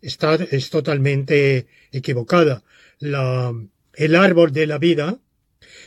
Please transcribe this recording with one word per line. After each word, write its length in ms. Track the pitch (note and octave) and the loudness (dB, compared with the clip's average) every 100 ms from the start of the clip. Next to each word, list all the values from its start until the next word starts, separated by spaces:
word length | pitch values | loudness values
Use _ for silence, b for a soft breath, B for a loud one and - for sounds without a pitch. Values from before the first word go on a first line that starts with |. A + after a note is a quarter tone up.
está, 340 | C#3 - D#3 | -14 -4 0
es 360 | D#3+ F3+ C#3 - | 0 -2 -4 -4
totalmente 960 | D#3+ C#3+ C#3+ C#3 C#3 C#3 D3 C#3 C3 - b b | -4 -2 0 0 -2 0 2 2 0 -4 b b
equivocada. 720 | C3+ C#3 B2 A#2 F3 D3+ A#2+ _ b b b | -10 -6 -6 0 2 2 0 _ b b b
La, 540 | D3 C#3+ C3 B2+ B2 A#2 G#2 _ _ | -8 -4 -2 -2 -4 -8 -14 _ _
el 220 | - D3+ E3 | -4 2 4
árbol 360 | G3 E3+ E3+ | 4 4 4
de 140 | C#3 D#3 | 2 -2
la 120 | D3 | 0
vida 400 | E3+ D3+ D3 B3 _ _ _ _ b b | 0 0 -2 -6 _ _ _ _ b b